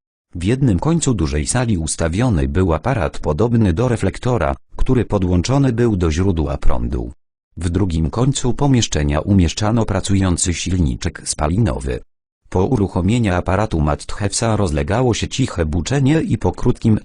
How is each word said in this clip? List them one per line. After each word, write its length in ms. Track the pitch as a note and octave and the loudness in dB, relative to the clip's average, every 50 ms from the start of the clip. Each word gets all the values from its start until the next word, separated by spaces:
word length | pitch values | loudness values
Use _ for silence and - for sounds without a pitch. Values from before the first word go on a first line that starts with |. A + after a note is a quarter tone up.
| _ _ _ _ _ _ - | _ _ _ _ _ _ -10
W 100 | E2+ E2+ | -4 -2
jednym 340 | F#2+ B2+ C3+ C#3+ B2+ F#2 F2 | -2 0 2 2 2 2 2
końcu 360 | - D3+ E3 E3 - C#3 B2 | 2 0 0 2 0 0 0
dużej 320 | F2+ D#2+ C#2+ C#2 D2+ C#2+ | 0 0 -2 -2 -2 -2
sali 320 | - - B2 B2+ A#2 G#2+ E2+ | -2 -2 -2 0 0 -2 -2
ustawiony 720 | D#2+ D2+ - - E2 E2 D#2 G2 B2+ C3 G#2 D2+ C2+ C2+ | -2 -4 -4 -2 -2 -2 0 0 0 2 2 2 0 0
był 240 | C#2+ F2+ F#2+ F2+ | 0 0 2 2
aparat 460 | D#2+ D2+ - - C#3 G#2+ D#2+ C#2 - - | 0 0 0 -2 -2 -2 -2 -4 -4 -4
podobny 540 | - D2+ D#2 D2+ G#2+ A#2+ A#2 A#2 A2 F#2+ | -2 -2 0 0 0 2 2 2 2 2
do 160 | E2 D#2+ B2 B2 | 2 0 0 0
reflektora, 640 | A#2+ G#2+ - F#2+ E2+ - - B2 B2 A2+ D#2+ C#2 C2+ - - _ - | 0 0 -2 -2 -4 -2 -2 -2 0 0 0 -2 -2 -4 -8 _ -4
który 280 | - - - C3 A#2+ G2+ | -2 0 2 2 2 2
podłączony 680 | - G#2+ G2+ F2+ F2 F2+ F2+ F2 - C3 C#3+ C#3 C3 | 0 0 0 2 2 2 2 2 2 2 2 2 2
był 240 | A2+ A2+ A#2+ A#2+ G#2+ | 2 2 2 2 2
do 160 | F#2 F2+ E2 | 2 0 0
źródła 440 | D2 E2 F#2+ G2+ F2+ D#2+ D2+ C2+ C#2 | 2 2 0 0 0 0 -2 -2 -2
prądu. 560 | - - - - B1 A#1+ A#1 - A#1 A#1 A#1+ - - _ _ _ _ _ _ _ - | 4 4 4 6 4 2 -2 -4 -4 -6 -8 -12 -16 _ _ _ _ _ _ _ -6
W 120 | E2+ F#2 | -4 -2
drugim 400 | E2 F2 G#2 F#2 D#2+ D#2+ D#2+ D#2 | 0 0 0 0 0 0 -2 -2
końcu 440 | - A2+ B2 C#3+ C3 - - B2+ A2+ | 0 0 0 0 0 0 -2 -2 0
pomieszczenia 640 | - C#3+ C#3+ C3+ A#2+ G#2+ - - D#2+ D2 D2 C#2+ D#2 | 0 2 2 2 2 0 0 -2 -2 0 0 0 0
umieszczano 640 | - F2+ G2+ F#2+ F2 D#2+ - - G#2+ G#2+ A#2 A#2 G#2+ | 0 2 4 4 4 2 0 -2 -2 0 0 0 0
pracujący 720 | G#2 G2 F#2+ - - G2+ F#2+ F#2+ F#2 F2 - - - E2+ | 0 -2 -2 -2 0 0 2 2 2 0 0 -2 -2 -4
silniczek 680 | - - E2+ D#2+ F2+ E2 C#2 A#1+ - - E2+ - - - | -4 -4 -2 0 0 0 0 -2 -2 -4 -6 -6 -8 -8
spalinowy. 760 | - - - D2+ D2+ F2 G#2 A#2 F2+ B1+ - C#2+ C2+ A#1+ - - _ _ _ _ _ _ _ _ _ | -8 -4 -2 -2 0 0 0 0 0 -2 -4 -4 -6 -6 -8 -10 _ _ _ _ _ _ _ _ _
Po 160 | - F#2 F#2+ | -2 0 0
uruchomieniu 720 | - C3 G#2+ G2 F#2 - F#2 F2 F#2+ A#2 B2 A2+ G2+ F2+ | 2 2 0 0 0 0 0 0 2 2 2 2 2 0
aparatu 460 | F2 F2 - F#2 G2 A2 - - D#2+ | 0 0 0 0 0 0 0 0 0
Matthewsa 760 | D2 D2+ C#2+ - - - - - G#2 G2+ - - A#2+ A2+ G#2+ | 0 0 0 -2 -4 -6 -6 -4 -4 -4 -2 -2 -2 0 0
rozlegało 580 | G2+ G2+ F2 D2+ D2 C#2+ D2 G2 A#2 C3 B2 G#2+ | 0 0 0 0 -2 -2 0 0 0 2 0 0
się 140 | - - D2+ | 0 -4 -4
ciche 380 | - - C3 - - - E2 | -4 -2 -4 -2 -2 -2 -2
buczenie 540 | D2+ D2+ F2 D#2+ - C3 C#3+ C3+ C3 D#3 D#3+ | -2 -2 -2 -2 -2 0 2 2 2 2 2
i 180 | - G3 D3+ - | 2 0 -2 0
po 140 | - F#2 | 0 -2
krótkim 460 | - - - B2+ A#2 - - A#2 G#2+ - | -2 0 0 0 0 2 2 2 2 2